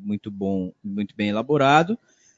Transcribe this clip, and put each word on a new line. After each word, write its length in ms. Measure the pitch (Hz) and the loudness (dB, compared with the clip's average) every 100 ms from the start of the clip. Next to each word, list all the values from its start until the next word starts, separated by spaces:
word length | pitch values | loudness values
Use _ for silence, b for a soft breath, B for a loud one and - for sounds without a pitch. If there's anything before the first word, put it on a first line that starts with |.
muito 280 | 101 104 110 | -6 -6 -6
bom, 420 | 101 98 95 90 - | -6 -2 -2 -4 -8
muito 320 | 101 101 101 - | -8 -6 -6 -2
bem 140 | 104 | -2
elaborado. 680 | 104 127 151 135 151 170 233 _ _ _ | -2 0 2 6 4 4 -2 _ _ _